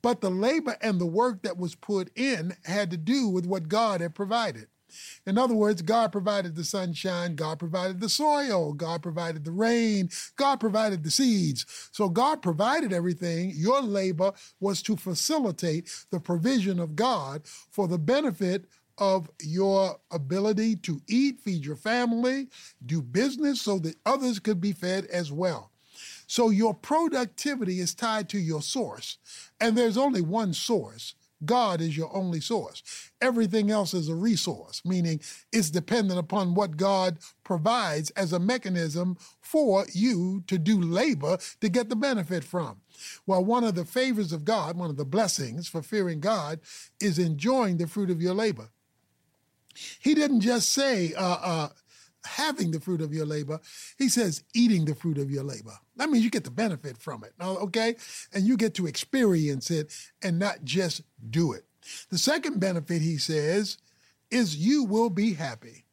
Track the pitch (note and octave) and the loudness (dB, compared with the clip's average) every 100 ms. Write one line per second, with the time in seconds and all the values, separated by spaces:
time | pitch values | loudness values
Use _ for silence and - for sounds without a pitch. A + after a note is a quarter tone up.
0 | A#3 A#3 G3 F#3 A3+ D#4+ D4+ A3 A3 F#3 | 2 0 0 2 2 2 -2 -2 0 0
1 | E3+ F3+ B3 G3 G3+ F3+ F3+ - - G3+ | 0 2 2 0 -8 -4 -6 -8 -4 -2
2 | F#3 - C4+ G#3+ E3 F3+ - G3 G3 F3 | -2 -2 0 0 -4 -8 -4 -2 -2 -4
3 | D#3 C4+ A3+ F3+ F3 F#3+ D#3 G#3 A#3 F#3 | 0 2 2 0 0 -4 0 2 2 0
4 | E3+ D#3+ G3 A#3 G#3+ A#2 G#2+ _ _ - | -4 -4 -2 0 0 -6 -16 _ _ -20
5 | - - - G3+ B3+ A3+ G#3 F#3+ E3 A3+ | -20 -12 -2 2 4 4 2 2 2 2
6 | A3 G3+ F#3+ G3+ F3 D#3+ D#3+ G3 F3+ D#3 | 2 0 0 0 -2 -6 -4 -4 -4 -4
7 | F#3+ F3 F3 D3+ D#3 D#3 E3+ F3 F#3 F3+ | -4 -2 -4 -4 -4 -4 -4 -2 -2 -4
8 | A3 - D4+ D4 C#4 F#3+ D#3 D3 D#3+ E3 | -2 0 2 2 2 0 0 -2 -4 -4
9 | E3+ D#3+ E3+ D#3 D3 F3+ A3+ A#3 A3+ G#3 | -4 -4 -4 -6 -6 0 2 4 2 2
10 | F3+ - - - C#4 C4+ A3 G#3 A3 F#3+ | 0 -4 -12 0 2 2 2 2 0 0
11 | D#3 - C4+ G#3 E3 B2+ - - - - | -2 2 4 4 2 -2 -8 -14 -16 -2
12 | G3+ E3+ C4 D4+ F3+ D#3 G#3+ D#4 C4 F3+ | 0 2 2 2 -2 0 2 2 0 -2
13 | F3 F3 F3 E3 F#3 D3+ F3+ C4+ A#3+ G3+ | -2 -2 -2 -2 -4 -2 2 2 2 0
14 | F#3+ E3 F#3+ F#3+ - _ G3 F#3+ - G#3+ | 0 2 0 -2 -20 _ -2 -2 -2 -2
15 | F#3 E3 - D#4 A#3 - E3+ D#3 E3+ - | -2 -4 0 0 0 -2 -2 -2 -6 -16
16 | - F3+ - F3 G3 C4 F#3+ F3+ E3 D3+ | -6 -6 -2 0 2 2 2 -2 -2 0
17 | B3 G#3+ C3+ D3 - - - - F#3 F3 | 0 0 -4 -8 -12 -20 -10 -4 0 0
18 | D3+ C4+ D4+ F3 F#3 F#3+ - _ _ - | 2 2 2 0 -2 -2 -6 _ _ -2
19 | G3 F#3+ D#3 _ D3+ F3 G3 G3 F#3+ - | 2 2 -2 _ -6 0 2 4 2 -2
20 | _ E3+ C#3 F#3 G#3 G#3+ A3+ G#3+ - C#3+ | _ -6 -2 0 2 2 2 0 -2 -6
21 | - A#3 C#4 B3 G#3 F3 C#3 D3 G#3+ A#3+ | 0 2 2 0 -4 -4 -4 -6 -2 0
22 | A#3+ A3+ B3 C4+ C4 - - _ B2 D#3+ | 2 2 0 0 -4 -14 -20 _ -4 -4
23 | A#2+ D3+ C4+ B3 D4 B3+ - G3 D#3+ D#3+ | -2 0 0 2 0 0 0 -2 -2 -4
24 | G#3+ C4+ B3+ G#3 G#3+ F#3+ G3+ F#3+ F3+ F#3+ | 0 0 0 -2 -2 0 0 -2 -2 -4
25 | G3 F3 D#3 C#3+ F3+ D3+ - _ _ - | -2 -4 -4 -2 -2 -4 -10 _ _ -20
26 | - - - - A3+ G3+ A3+ - - D4+ | -18 -20 -6 2 4 6 4 0 0 2
27 | E4 C4+ B3 - D4 C4+ G3 F3+ F3 - | 2 0 -2 -4 -4 -2 -2 -2 -4 -2
28 | A#3 G#3+ F#3 G3+ D#3+ D#3 - C4+ G#3 - | -2 -2 -2 -4 -2 -4 -4 -4 -4 -8
29 | - - - - - _ A#3 A3 A#3 G#3+ | -14 -16 -18 -20 -20 _ 2 4 2 2
30 | C#4 A3+ E3 G#3+ G#3 D#3+ - G#3+ - - | 2 2 0 0 -2 -2 0 -2 -2 -12
31 | - - _ _ D3+ B3 A3 F3 E3 D3+ | -16 -18 _ _ 0 2 2 0 -2 -2
32 | D#3+ G3 F#3 E3 - A3+ - - - - | -4 -4 -2 -4 -2 -4 -4 -14 -16 -18
33 | - _ B3+ A#3 G#3+ G#3+ G#3 G#3+ F#3 F#3 | -18 _ 0 2 2 2 2 2 0 -2
34 | D3+ E3 A3 G#3 - - - - E3+ F#3 | -2 0 2 2 0 -6 -10 -8 -2 0
35 | E3+ D#3 - - _ A3+ D#3+ E3+ E3 A#3 | 0 -2 -6 -18 _ 0 0 -2 0 0
36 | G3 F3+ E3 G3+ F#3 F3 G3+ D3+ G3 G3 | 2 0 0 0 2 2 0 2 2 4
37 | F#3 D#3+ - _ - F3 E3 A#3+ F#3+ D3+ | 2 -2 -12 _ -4 0 2 2 0 -2
38 | D#3 - F3+ F3 F#3 B3 F#3+ F3 E3 D#3 | -4 -2 0 2 2 0 0 -2 -2 -2
39 | F3+ F3 - _ - D#4 C#4 F#3+ - F3+ | -2 -4 -12 _ 0 4 6 4 2 2
40 | A#3+ G3 F#3 F#3+ F3 F#3+ D#3+ G#3+ E3+ F3 | 2 2 0 -4 -2 0 4 4 4 2
41 | D4+ F3+ D3 F#3 - - A3 A#3+ A3 A3+ | 2 0 0 -2 -4 -2 0 2 0 0
42 | C#4 A#3 D#3 F3+ - F3+ C#3+ G2+ _ - | 2 0 0 -4 -4 -6 -6 -10 _ -20
43 | - - - F#3 F#3 A#3+ A3+ F3+ E3+ B3 | -18 -10 2 2 4 4 2 0 -2 0
44 | C4 A3 F#3 D#3+ D3 A3 D#3 F3 F3 C#3+ | 2 2 0 -2 0 0 0 -4 -4 -4
45 | C#3 F3+ G#3 - C3 B2 E3+ E3 D3 G#3+ | 0 2 2 0 -4 -6 -8 -8 -4 -2
46 | F3+ D#3 F3+ G#3+ D3 D#3+ - - - _ | -2 -2 0 0 -2 -8 -12 -20 -20 _
47 | G3+ D#3+ E3+ D3+ F#3+ C4 G#3+ F3 E3+ G#3 | 0 2 0 0 2 2 2 0 -2 -2
48 | F#3+ E3+ F3 F#3+ A3 A#2 A2 _ _ _ | -2 0 0 2 0 -2 -10 _ _ _
49 | _ _ _ _ _ _ _ - - - | _ _ _ _ _ _ _ -18 -16 -2
50 | C4+ D4+ D4 B3 G#3 A#3+ - - C#4 A3+ | 2 4 4 4 4 2 2 2 2 2
51 | E3+ D#3+ F#3 F3 F3+ E3 D3 - _ - | 0 0 0 0 -2 -2 -4 -8 _ -20
52 | _ _ - - D4+ D4 F3 D#3 F3+ E3+ | _ _ -10 -2 -2 0 -2 -2 -2 -2
53 | D#3 D#3 D3+ D3+ C#3+ D#3 - - - - | -2 -4 -4 -4 -6 -10 -12 -20 -20 0
54 | C4+ A#3+ G#3 D3 _ A#3 A#3+ F#3+ D3+ D3 | 2 4 2 -2 _ 4 6 6 2 0
55 | E3+ C#3+ C#3 C#3 C#3 A#2+ A2 - _ - | -2 -2 -2 -4 -6 -10 -14 -20 _ -4
56 | D4+ B3+ A3 A3+ C#3+ B2 A3 D3+ C#3+ A#2 | 2 4 4 0 -4 -2 -2 -2 -8 -12
57 | - A#2 G#2 _ F3+ F#3+ G3+ A3 A3+ A#3 | -14 -14 -16 _ -6 -4 -2 0 0 -2
58 | - - - G3 G3+ B3 A3 F3+ E3 - | -10 -16 -8 0 4 4 2 0 -4 -4
59 | - C4+ A3+ E3+ D3+ C3+ - E3 D3+ - | -2 4 4 4 2 -2 -2 -2 -4 -12
60 | - _ G3 E3+ G3+ - C3+ D#3+ F3+ - | -20 _ -2 0 0 -4 -4 -2 -2 -4
61 | - _ A2+ A#2+ D#3+ G#2+ _ _ - - | -12 _ -4 0 0 -2 _ _ -20 -18
62 | - F3+ - D#4 D#4 A#3+ F#3+ F3 C#3+ E3+ | -6 -2 2 0 0 -2 0 -2 -2 0
63 | D#3 D3+ - D#3 D3 G3 G3+ - _ _ | 0 -2 -2 0 2 0 -2 -8 _ _
64 | _ _ _ A#3+ G#3 D3+ F#3 D4 A#3 G#3+ | _ _ _ 0 2 2 2 4 2 2
65 | A#3 F#3 A3 D#3 C#3+ A2 A#2 - _ | 2 2 0 0 -6 -8 -16 -20 _